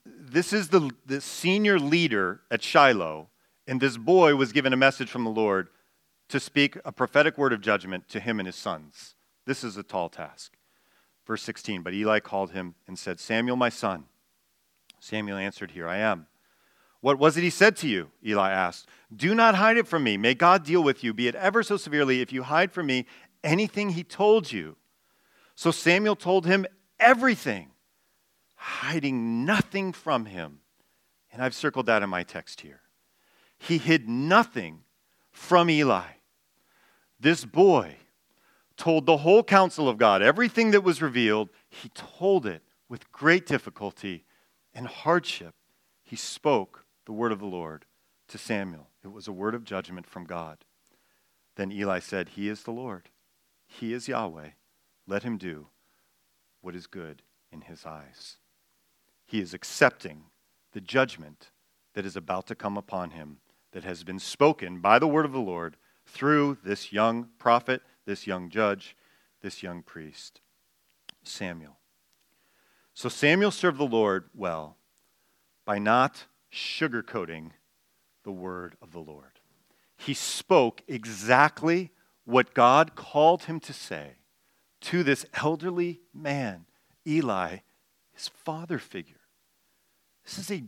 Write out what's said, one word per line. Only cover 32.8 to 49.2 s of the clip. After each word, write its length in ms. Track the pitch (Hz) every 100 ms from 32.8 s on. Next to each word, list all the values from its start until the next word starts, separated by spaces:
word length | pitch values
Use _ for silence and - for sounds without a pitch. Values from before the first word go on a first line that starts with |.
| _ _ _ _ _ _ _ _
He 200 | - 165
hid 300 | 147 165 113
nothing 760 | 120 151 202 226 127 82 80 _ _ _ _ _
from 380 | - - 175 170
Eli. 440 | 151 139 95 - - _ _ _ _ _ _ _ _ _ _
This 240 | 143 165
boy 540 | 117 156 196 143 85 67 _ _ _ _ _ _ _ -
told 320 | 170 160 156
the 100 | 151
whole 240 | 160 214
counsel 460 | 233 196 185 - 139
of 80 | 110
God, 240 | 113 95
everything 480 | 110 175 240 226 220
that 120 | 208
was 200 | 185 143
revealed, 480 | 156 123 110 107 104 _ _
he 220 | - 120
told 560 | - - - 190 190 107
it 160 | 80 _ _ -
with 240 | 120 -
great 360 | - 147 180 -
difficulty 760 | 139 - - 101 - 98 85 _ _ _ _ _ 117
and 100 | 123
hardship. 720 | - 151 170 - - 85 - _ _ _ _
He 120 | _ 113
spoke 720 | - - 151 120 95 - _ _ -
the 80 |
word 180 | 107 117
of 80 | 101
the 80 | 101
Lord 380 | 90 80 78 _ _ _ _ _
to 100 | 107
Samuel. 540 | - 104 95 80 69 _
It 60 | 98
was 200 | 104